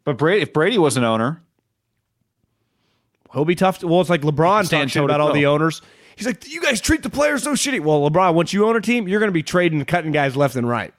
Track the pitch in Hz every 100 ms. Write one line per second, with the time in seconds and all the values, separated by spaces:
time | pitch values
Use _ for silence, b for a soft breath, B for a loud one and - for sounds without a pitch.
0 | 151 123 151 202 147 151 180 240 151 120
1 | 117 110 120 165 _ _ _ _ _ _
2 | _ _ _ _ _ _ _ _ _ _
3 | _ _ _ 131 156 175 185 185 175 175
4 | 175 175 147 143 170 214 170 156 135 165
5 | 143 147 151 147 143 151 160 156 B B
6 | B B 226 196 - 330 320 233 - 311
7 | 254 269 294 285 302 277 285 240 151 151
8 | 143 165 185 165 165 196 214 226 196 240
9 | 180 208 214 170 - 180 175 151 135 175
10 | 160 147 139 131 139 123 120 117 92